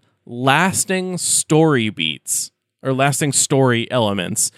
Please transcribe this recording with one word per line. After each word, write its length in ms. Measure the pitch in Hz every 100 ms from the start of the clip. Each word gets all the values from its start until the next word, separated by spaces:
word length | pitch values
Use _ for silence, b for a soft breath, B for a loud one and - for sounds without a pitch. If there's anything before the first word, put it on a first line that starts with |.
| _ _
lasting 920 | - 120 131 143 180 196 - 190 185 180
story 720 | - - - 156 160 139 110
beats 640 | 92 80 73 - - - _ _ _
or 120 | -
lasting 380 | 131 139 139 151
story 580 | 135 - 139 131 117 117
elements 640 | 127 107 101 87 107 -